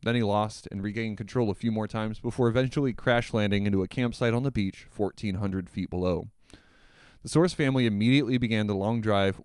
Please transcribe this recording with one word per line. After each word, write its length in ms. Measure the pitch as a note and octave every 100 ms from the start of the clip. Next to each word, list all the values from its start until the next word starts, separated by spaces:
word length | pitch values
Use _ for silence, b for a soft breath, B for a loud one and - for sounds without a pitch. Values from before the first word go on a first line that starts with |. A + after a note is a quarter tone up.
Then 120 | A2+ A#2+
he 80 |
lost 440 | G#2 G#2 G#2+ - -
and 140 | G2+
regained 340 | G#2 G#2 A2+ G2+
control 320 | G#2 B2+ A2
a 40 | F#2
few 160 | A#2
more 160 | A2 G#2+
times 320 | A2+ G#2+ G#2+
before 300 | A#2+ A#2+ A#2
eventually 420 | A#2+ C3 D3+ C#3
crash 400 | G#2 - A#2+ -
landing 320 | A2+ G#2 G2+ G2+
into 180 | G2
a 40 | F#2+
campsite 460 | - A#2+ - A#2+
on 100 | A#2
the 80 | C#3
beach 340 | A#2 F#2+ - -
fourteen 440 | - G2 - G#2+ F#2+
hundred 340 | G2+ F#2+ F2
feet 200 | - F2+
below. 380 | F2+ F2+ E2+ G#2+ - b b b b b b b b
The 60 | B2+
Source 240 | D3+ F3
family 320 | - C#3 C3+ A#2
immediately 520 | G2+ A2+ C#3 A#2+ B2+
began 300 | A#2+ A2 G#2
the 80 | G2
long 240 | G2+ A#2
drive 420 | G#2+ G2+ G2 F#2+